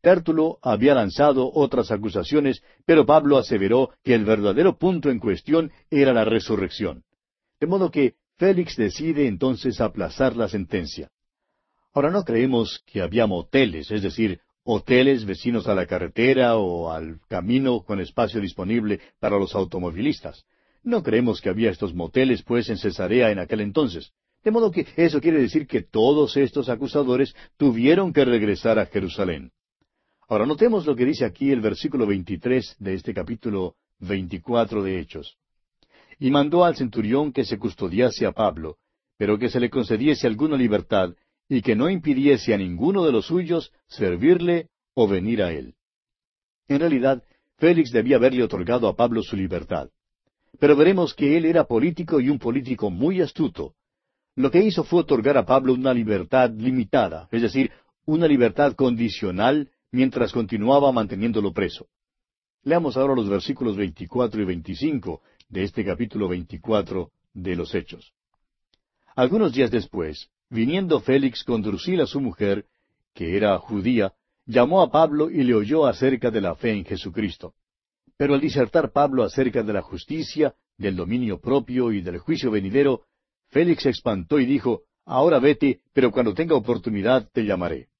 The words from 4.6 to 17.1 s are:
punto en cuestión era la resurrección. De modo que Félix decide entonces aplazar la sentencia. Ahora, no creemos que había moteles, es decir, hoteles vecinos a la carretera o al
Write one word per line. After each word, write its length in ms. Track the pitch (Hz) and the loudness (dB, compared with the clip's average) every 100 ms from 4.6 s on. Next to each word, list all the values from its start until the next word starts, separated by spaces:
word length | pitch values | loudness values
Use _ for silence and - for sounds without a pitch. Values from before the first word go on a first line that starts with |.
| 185 - | 2 2
punto 320 | 180 180 139 | -2 0 0
en 100 | 120 | -2
cuestión 540 | 104 90 - 160 156 - _ | -2 -4 0 -2 -2 -8 _
era 220 | 147 139 | 2 4
la 140 | 117 107 | 4 2
resurrección. 800 | 113 - 107 92 - 95 65 _ _ _ _ _ _ | 0 0 -4 -4 -4 -8 -8 _ _ _ _ _ _
De 80 | 151 | -2
modo 240 | 190 175 | 0 0
que 240 | 151 131 _ _ _ | 2 0 _ _ _
Félix 400 | 185 185 170 - | 2 2 0 -2
decide 500 | 107 - 156 147 139 | -2 -2 -4 0 0
entonces 540 | 92 131 120 131 110 | 0 -2 -2 -4 -2
aplazar 560 | 110 - 87 - 131 117 | -4 -2 -8 0 -2 0
la 120 | 107 | -4
sentencia. 640 | 107 87 101 78 - 71 _ _ _ _ _ _ _ _ | -4 -4 -6 -6 -12 -16 _ _ _ _ _ _ _ _
Ahora, 160 | - 143 | -2 0
no 120 | 196 | -2
creemos 600 | 175 117 131 123 110 - _ | -2 0 2 0 -2 -8 _
que 140 | 98 | -8
había 260 | 85 110 110 | -4 0 0
moteles, 640 | 90 80 135 123 80 71 | -2 -2 0 0 -2 -8
es 120 | 107 | -6
decir, 380 | 95 - 110 87 _ _ | -4 -2 -4 -4 _ _
hoteles 600 | - 107 - 123 135 135 | -4 -4 2 4 4 2
vecinos 420 | 104 92 120 117 107 | -2 -6 -4 -4 -2
a 60 | |
la 120 | 98 87 | -2 -2
carretera 720 | 90 87 - 120 131 120 113 | -4 -6 0 2 4 2 2
o 320 | 95 87 82 | -2 -4 -6
al 300 | 80 80 | -8 -10